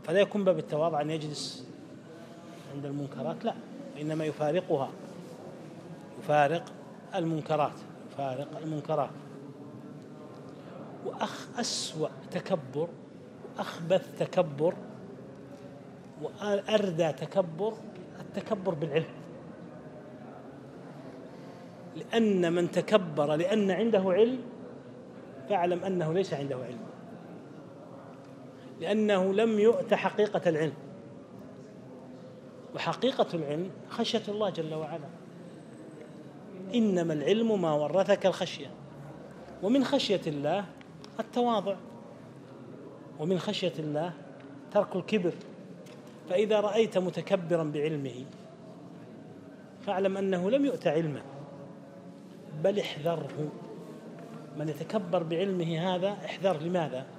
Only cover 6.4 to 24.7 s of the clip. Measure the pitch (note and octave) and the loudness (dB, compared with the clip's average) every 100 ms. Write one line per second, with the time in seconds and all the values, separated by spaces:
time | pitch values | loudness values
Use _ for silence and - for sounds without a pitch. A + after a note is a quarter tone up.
6.4 | C#3+ E3 - - - - - G3 E3 D#3+ | 6 4 -4 -14 -16 -16 -6 -2 0 0
7.4 | C#3+ D3+ C#3 - - - - - C#3 B2+ | 0 2 2 0 -14 -14 -14 -6 -4 -4
8.4 | C#3+ C#3+ D#3+ D3 C#3+ D3+ C3 - - - | -6 -6 -4 -4 0 0 0 -4 -14 -14
9.4 | - - - - - - - - - - | -14 -14 -14 -14 -14 -14 -14 -14 -14 -14
10.4 | - - - - - - G#4 - G#3+ - | -14 -14 -14 -12 -12 -8 -6 -2 -4 -4
11.4 | - - A#3 - - D#3+ D3 - - F3 | -8 -4 -2 -2 -4 -2 -2 -2 -6 -6
12.4 | - F#3 C3 C3+ E3+ G3+ - - - - | 0 0 0 -2 -2 -4 -14 -16 -16 -14
13.4 | - - G3+ - E3 F#3 - - D#3 - | -12 -6 -6 -6 2 2 2 -2 2 4
14.4 | E3+ C#3 D#3+ - - - - - - - | 4 4 2 2 -8 -12 -14 -14 -14 -14
15.4 | - - - - - - - - D3+ - | -14 -14 -14 -14 -16 -16 -16 -8 -8 -4
16.4 | G#3 G3+ G3 A3 G3+ D#3+ E3 C#3+ D#3+ G3 | 2 2 6 6 6 4 2 2 0 2
17.4 | F3+ D#3+ G#3 G#3+ - - - - - - | 2 2 -2 -2 -10 -12 -12 -12 -8 -6
18.4 | - G#3+ F#3 D#3+ D#3+ C#3+ D3+ - - - | -2 0 0 0 2 2 2 -6 -12 -14
19.4 | - - - - - - - - - - | -14 -14 -14 -14 -14 -14 -14 -14 -14 -14
20.4 | - C#3 C3 - - - - - - - | -14 -16 -16 -16 -14 -14 -14 -14 -14 -14
21.4 | - - - - - D#3+ - A3+ A3 F#3+ | -14 -14 -14 -14 -14 -12 0 4 6 6
22.4 | F3 E3+ E3+ F3+ D#3+ G#3+ F3+ D3 D3 D3+ | 6 4 4 2 6 6 6 2 4 4
23.4 | F3 A3 G3 F3+ A3+ G#3+ F#3+ F3+ A#3 B3+ | 4 4 4 4 6 6 6 8 6 6
24.4 | - - - | -6 -12 -14